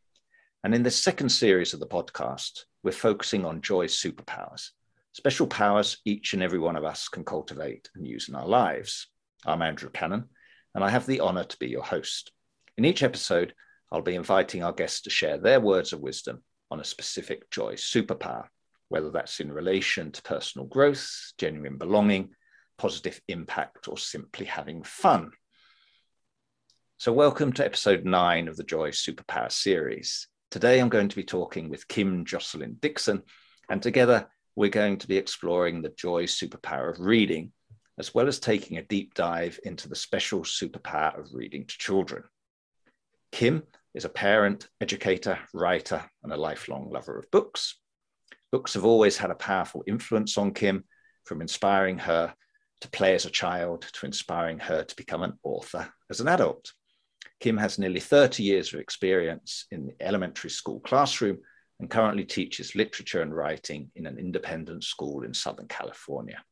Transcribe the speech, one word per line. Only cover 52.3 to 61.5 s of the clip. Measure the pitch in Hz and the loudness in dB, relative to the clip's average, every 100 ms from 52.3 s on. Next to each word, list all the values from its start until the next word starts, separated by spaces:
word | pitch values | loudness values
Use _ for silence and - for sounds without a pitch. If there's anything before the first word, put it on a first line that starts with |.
| - _ _ _ - | -4 _ _ _ -20
to | - | -10
play | - 95 92 | 2 4 4
as | - | 2
a | |
child | - 90 90 87 85 - | -2 -2 -2 -2 -6 -10
to | - - | -10 -8
inspiring | - - 85 82 80 | -8 -4 -2 -2 -4
her | - 80 | -2 -2
to | 80 - | -2 -10
become | - 80 | -6 -4
an | 90 - | -4 -4
author | - - - 85 87 _ - | -6 -6 -6 -10 -10 _ -12
as | - | -2
an | 131 | 2
adult. | 175 87 - - - _ _ _ _ - - | 4 2 0 -12 -20 _ _ _ _ -20 -4
Kim | 120 110 | 0 2
has | 107 - | 0 0
nearly | 95 87 | -2 -2
thirty | - 143 131 - | 4 8 8 4
years | 101 95 82 | 2 2 2
of | 73 | -8
experience | - - 95 92 85 82 - - - | -10 -4 2 2 2 -4 -10 -12 -10
in | 90 67 | -10 -10
the | - | -8
elementary | 82 101 90 - 80 | -2 0 -2 -6 -8
school | - - - | -8 -8 -8
classroom | - 131 139 - 107 92 - | 0 2 4 2 0 -2 -8